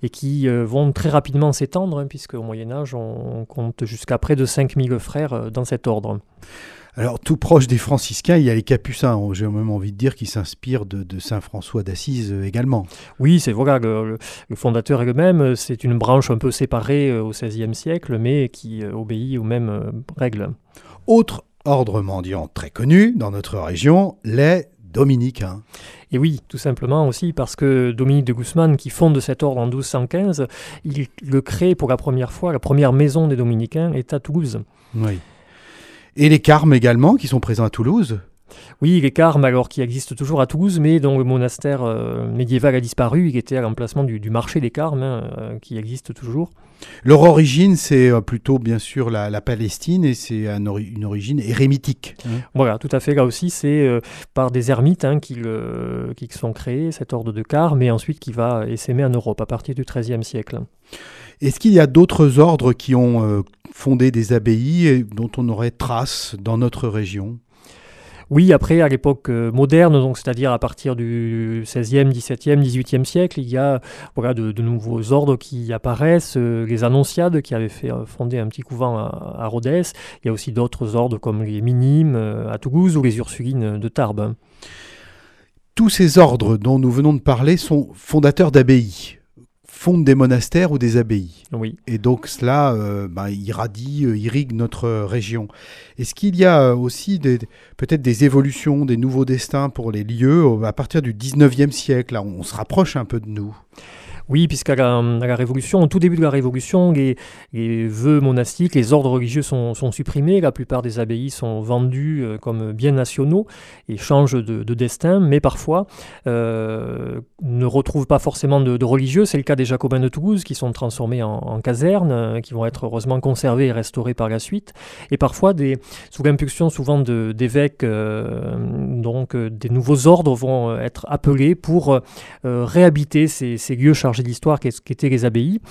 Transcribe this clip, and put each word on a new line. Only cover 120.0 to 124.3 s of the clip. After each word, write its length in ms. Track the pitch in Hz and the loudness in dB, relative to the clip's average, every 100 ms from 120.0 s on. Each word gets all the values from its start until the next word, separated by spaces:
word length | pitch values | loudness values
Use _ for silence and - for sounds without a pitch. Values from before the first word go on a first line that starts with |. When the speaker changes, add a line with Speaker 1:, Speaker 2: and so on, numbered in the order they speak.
Speaker 1:
de 80 | 127 | -2
Toulouse, 340 | 147 185 208 | -2 -2 -2
qui 120 | - 131 | -4 -6
sont 180 | 127 | -6
transformés 500 | 113 120 - 117 123 | -4 -6 -6 -4 -4
en, 120 | 110 110 | -4 -6
en 260 | - 113 | -6 -6
casernes, 500 | 127 120 160 202 170 | -4 0 2 2 2
euh, 300 | 120 113 113 | 0 -2 -4
qui 120 | 120 | -6
vont 120 | 117 113 | -4 -4
être 200 | - 117 | -4 -6
heureusement 360 | 113 120 131 | -6 -2 -2
conservés 460 | 139 123 131 123 135 | 0 0 0 2 2
et 40 | |
restaurés 420 | 113 110 - 120 | 0 -6 -6 -6
par 140 | 120 | -4
la 120 | 113 | -4